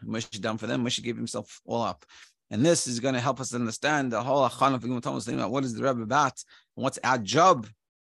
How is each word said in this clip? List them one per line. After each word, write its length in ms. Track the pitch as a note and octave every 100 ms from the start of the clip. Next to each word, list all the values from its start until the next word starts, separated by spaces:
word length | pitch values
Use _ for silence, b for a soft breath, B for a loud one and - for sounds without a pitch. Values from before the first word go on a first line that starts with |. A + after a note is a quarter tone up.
Moshe 380 | A2 A2 A#2 G#2
done 160 | A2+ A2
for 100 | G#2+
them. 160 | C3
Moshe 200 | A#2+ -
gave 160 | A#2 A2+
himself 420 | A#2 A2+ A2+ - -
all 160 | A2+
up. 240 | G#2+ - _ B B _ _
And 160 | G#2+
this 220 | D#3 E3+ -
is 120 | A#2+
gonna 220 | C3 B2+
help 200 | B2 B2+
us 120 | B2
understand 580 | A#2+ A#2 A2 C#3 D3+ C3
the 120 | A2
whole 260 | A#2+ C#3+ B2+
Achana 320 | - C3+ C3
for 60 | A#2
Gimel 160 | B2
Tammuz, 240 | C#3 C3+ G2+
thinking 140 | C3+
about 100 | G#2
what 140 | C3
is 100 | C3
the 80 | A2+
Rebbe 180 | C3 A#2+
about, 420 | A2 C3+ C#3 - - b b -
and 60 |
what's 160 | B2 -
our 140 | - C3
job 480 | G2 B2+ F3+ D#3 A2 - _ _